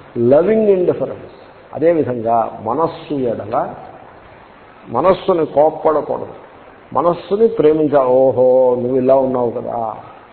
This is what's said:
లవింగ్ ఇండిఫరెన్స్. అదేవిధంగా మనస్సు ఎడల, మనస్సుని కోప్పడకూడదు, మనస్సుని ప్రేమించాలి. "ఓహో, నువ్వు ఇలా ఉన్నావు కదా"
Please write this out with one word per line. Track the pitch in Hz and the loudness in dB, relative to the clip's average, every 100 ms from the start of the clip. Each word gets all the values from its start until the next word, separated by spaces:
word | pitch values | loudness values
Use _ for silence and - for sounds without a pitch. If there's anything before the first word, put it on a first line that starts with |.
| - 120 | -10 -2
లవింగ్ | 120 143 190 220 214 | 4 4 4 2 2
ఇండిఫరెన్స్. | 185 175 - 180 101 - - - - - | 2 0 -2 -6 -10 -18 -20 -20 -20 -16
అదేవిధంగా | 123 165 165 120 123 113 117 110 - | -2 0 2 0 -4 0 0 -2 -6
మనస్సు | 110 139 165 - - | -6 -2 -4 -6 -8
ఎడల, | 143 120 98 101 131 190 - - - - - - - - - - - - | -4 -4 -4 -6 -6 -6 -10 -18 -20 -20 -20 -20 -20 -20 -20 -20 -20 -8
మనస్సుని | 117 180 180 - 175 147 | -2 0 0 0 -2 0
కోప్పడకూడదు, | 139 156 156 156 156 - 123 - - - - - - - | 2 0 0 -2 -2 -2 -6 -10 -16 -20 -20 -20 -20 -8
మనస్సుని | 131 170 175 - 202 226 | -2 0 -2 -4 0 0
ప్రేమించాలి. | 226 151 156 151 143 127 | 2 2 2 2 2 4
"ఓహో, | 127 131 120 127 131 127 | 4 4 4 4 4 4
నువ్వు | 123 120 131 | 0 -2 0
ఇలా | 127 | 2
ఉన్నావు | 135 127 123 120 | 2 2 0 -2
కదా" | 120 117 117 110 113 - - - | -4 -6 -6 -6 -10 -16 -20 -20